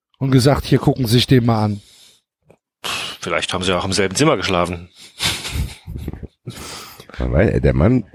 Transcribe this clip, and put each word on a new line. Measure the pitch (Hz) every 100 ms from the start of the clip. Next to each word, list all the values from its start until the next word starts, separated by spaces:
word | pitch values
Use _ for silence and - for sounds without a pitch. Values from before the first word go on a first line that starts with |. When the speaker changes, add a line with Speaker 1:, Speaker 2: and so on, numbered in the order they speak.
| _ -
Speaker 1:
Und | 135
gesagt, | 131 123 135 -
hier, | 135
gucken | - 135 120
Sie |
sich | 120 -
den | 131 117
mal | 110
an. | 107 101 - - - _ _ _ _ _ _ _ - - - -
Speaker 2:
Vielleicht | - 85 -
haben | 90
sie | 92 90
auch |
im | 95
selben | 95 95
Zimmer | 92 151 123
geschlafen. | - 90 87 87 87 - - - - - - - - - - - - - - _ - - - - - - - -
Speaker 3:
Man | 62
weiß, | 65 107 64
der | 67
Mann, | 64 87 127 -